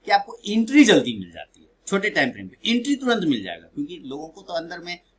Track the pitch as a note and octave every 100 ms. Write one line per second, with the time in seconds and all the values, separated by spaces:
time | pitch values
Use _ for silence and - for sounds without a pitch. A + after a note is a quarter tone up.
0 | - G3+ G3+ - G3+ G#3+ A3+ C#4 A#3 D3+
1 | A#2+ A2 F2 E2 D2+ _ _ _ - G3
2 | G#3 D#3+ C3 G2+ F#2+ - - A#3+ A#3+ C#4
3 | C4 A3+ E3 A#2+ F#2 E2+ E2 - C#3+ E3+
4 | C3+ C3 E3 - F#3 E3+ E3+ F3 F3 F3
5 | _